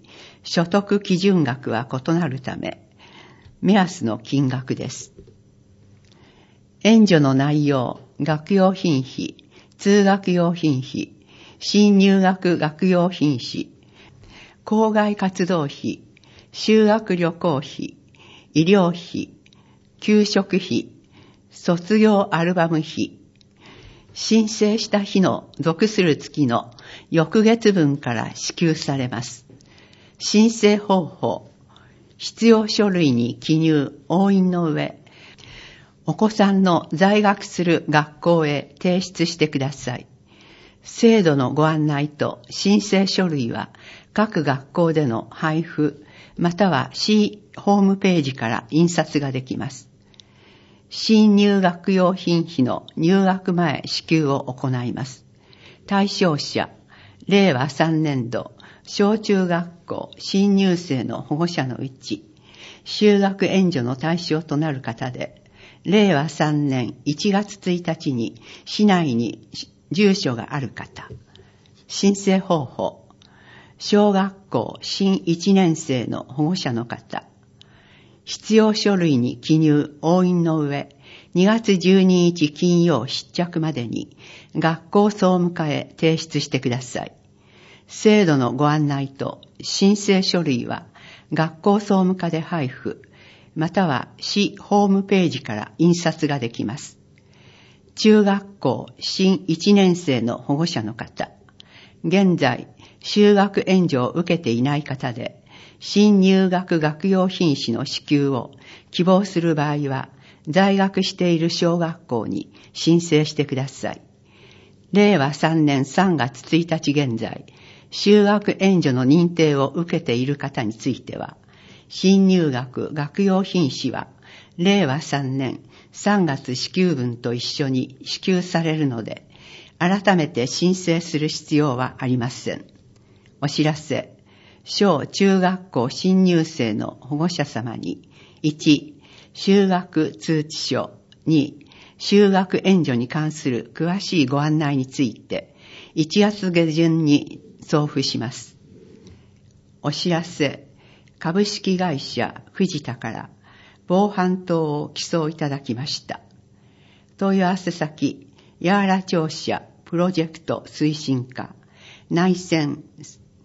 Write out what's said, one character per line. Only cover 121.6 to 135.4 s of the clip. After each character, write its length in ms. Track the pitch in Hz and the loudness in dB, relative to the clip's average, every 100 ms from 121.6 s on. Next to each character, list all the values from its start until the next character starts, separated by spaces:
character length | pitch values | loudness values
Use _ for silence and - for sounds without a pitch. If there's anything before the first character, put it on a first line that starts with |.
| - - - | -20 -20 -18
新 400 | - 185 196 190 | -2 2 4 6
入 240 | 185 156 | 4 2
学 420 | 123 127 117 - | -2 -6 -8 -8
学 300 | 156 147 - | -8 -8 -2
用 200 | 196 190 | 0 0
品 260 | 190 180 151 | 0 -2 -2
費 220 | - 131 | -2 -6
は 160 | - - - - - - - | -8 -10 -16 -20 -20 -18 -4
令 280 | 180 202 151 | 0 2 2
和 160 | 143 | -2
三 360 | - 143 135 135 | -4 -4 -4 -4
年 240 | 131 - - - - | -4 -8 -14 -20 -20
三 340 | - 202 208 165 | -6 -2 0 0
月 300 | 135 - 127 | -2 -6 -8
支 160 | - | -6
給 220 | 180 180 | -2 0
分 240 | 135 123 117 | 0 -4 -6
と 160 | 123 | -6
一 80 | 120 | -6
緒 260 | - - 139 | -6 -6 -4
に 300 | 131 127 - | -2 -4 -10
支 180 | - - | -12 -8
給 200 | - 180 | -2 -2
さ 200 | 180 170 | -2 -2
れ 120 | 165 156 | -2 0
る 100 | 143 | -2
の 140 | 117 | -4
で、 240 | 104 - - - - - - - | -8 -12 -18 -20 -20 -20 -18 -4
改 380 | 175 202 196 185 | 0 0 2 2
め 100 | 147 | 0
て 180 | 117 123 | -2 -4
申 300 | - 175 185 | 0 0 0
請 240 | 170 165 | 0 -2
す 180 | 170 151 | -2 -4
る 120 | 151 | -4
必 260 | - - 151 | -6 -2 0
要 220 | 147 123 | 2 0
は 180 | 127 - | -6 -6
あ 60 | 131 | -4
り 120 | 127 | -2
ま 120 | 120 | -4
せ 240 | - - | -6 -10
ん。 120 | - - _ _ _ _ _ _ _ | -10 -12 _ _ _ _ _ _ _
お 60 | 143 | -4
知 160 | - | 0
ら 120 | 151 151 | 0 0
せ、 420 | - 117 - - _ _ _ _ - | -4 -6 -6 -14 _ _ _ _ -10
小 420 | - 202 147 123 | 0 2 2 -2
中 320 | - 196 | 0 2
学 320 | 190 | 4